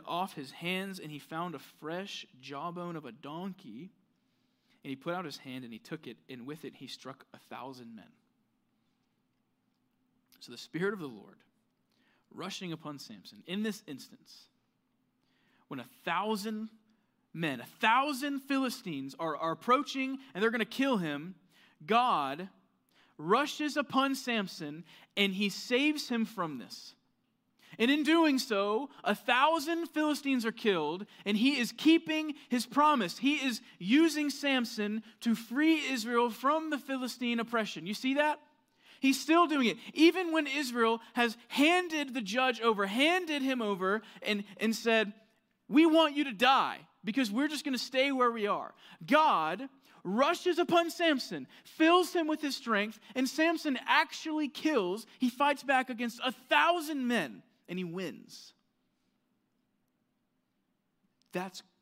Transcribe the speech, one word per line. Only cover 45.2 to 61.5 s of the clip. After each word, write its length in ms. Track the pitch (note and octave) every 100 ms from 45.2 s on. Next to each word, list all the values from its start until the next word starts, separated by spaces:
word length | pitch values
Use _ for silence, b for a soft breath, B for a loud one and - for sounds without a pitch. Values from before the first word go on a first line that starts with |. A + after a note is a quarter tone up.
| _ _ _ _ -
"We 200 | A#3 E4
want 280 | D#4+ D#4 C#4+
you 100 | C#4+
to 60 |
die 460 | F#3+ B3 C4+ C#3+ F2 - _
because 280 | - C4 A#3
we're 160 | G#3 D4+
just 180 | D4 C#4+
gonna 140 | B3
stay 320 | - B3+ C#4
where 180 | C4 B3
we 160 | A#3 G3+
are." 300 | E3 - - B B
God 640 | D#3+ D4 D#4 F#3 D#3 F#3 C4+ _ b b
rushes 560 | F3 G#3 C#4 E4+ F4+ E4
upon 320 | D4+ E4+ E4+
Samson, 560 | - E4 C4+ - D#3+ B2+ B
fills 500 | - - D#4+ F4+ F4+
him 140 | F4 D#4
with 140 | D#4
his 140 | D4 -
strength, 440 | A#3 G#3 G#3+ - B B3+
and 120 | C4
Samson 520 | - D#4+ E4 D4+ B3+ -
actually 640 | C4+ D#4+ - D#4+ D#4 D4
kills. 580 | - D#4 C#4 F3+ G#3 - B
He 140 | B3
fights 320 | - C#4+ C#4+
back 260 | B3+ C4 C4
against 300 | A#3 A#3+ A#3+
a 80 | B3+
thousand 760 | - - D4+ D#4 F4 D4+ C#4+ B3
men, 340 | A#3 C#3+ F#2 - _ -
and 120 | F3+
he 40 |
wins. 680 | F3 F3+ F3 D#2 - - - _ _ _ _ _ _ _ _ _ _ _ _ _ _ _ _ _ _ _ _ _ _ _ _ _ _ _ _
That's 320 | F3+ F#3